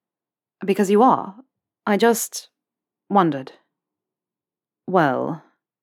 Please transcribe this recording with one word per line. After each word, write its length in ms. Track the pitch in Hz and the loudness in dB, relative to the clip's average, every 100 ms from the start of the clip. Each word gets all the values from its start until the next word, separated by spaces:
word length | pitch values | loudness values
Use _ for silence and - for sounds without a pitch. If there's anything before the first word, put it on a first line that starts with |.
| _ _ _ _ _ - 190 | _ _ _ _ _ -8 -2
"Because 240 | 202 190 | 0 2
you 120 | 208 | 4
are. 420 | 247 147 196 214 - _ _ _ - | 4 2 -4 -16 -20 _ _ _ -4
I 120 | 196 | 2
just 520 | 233 226 - - - _ _ _ _ _ - | 2 0 -4 -14 -18 _ _ _ _ _ -2
wondered." 440 | 196 165 139 131 - _ _ _ _ _ _ _ _ _ _ _ _ - | 0 0 -2 -12 -20 _ _ _ _ _ _ _ _ _ _ _ _ -4
"Well," 560 | 180 143 123 135 160 _ _ _ _ | 0 0 -2 -6 -10 _ _ _ _